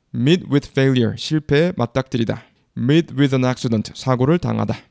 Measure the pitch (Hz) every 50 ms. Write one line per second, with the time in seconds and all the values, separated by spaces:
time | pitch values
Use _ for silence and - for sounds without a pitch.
0 | _ _ - 120 120 143 175 185 - - 135 147 - - - 139 135 135 131 127
1 | 117 107 107 110 - - 151 156 147 - 143 147 170 180 180 - 117 - - 131
2 | 131 - - 117 117 98 - 117 - _ _ _ _ _ - - 117 127 147 170
3 | 160 - - 131 143 135 135 131 127 127 127 - - 123 113 107 - - - -
4 | - 131 127 120 127 139 170 175 - 117 110 110 110 104 113 - - _